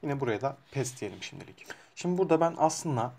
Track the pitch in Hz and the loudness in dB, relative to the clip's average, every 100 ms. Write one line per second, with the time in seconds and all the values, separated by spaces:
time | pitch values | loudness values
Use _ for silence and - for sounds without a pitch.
0 | 143 139 127 104 135 139 _ 139 123 - | -4 -2 0 0 -2 -4 _ -4 -4 -6
1 | 104 92 - 92 - - - - - - | -10 -10 -14 -14 -18 -20 -18 -18 -18 -6
2 | 175 180 185 160 165 160 156 - 170 127 | -2 0 4 6 4 4 2 2 -2 0
3 | 123 | -2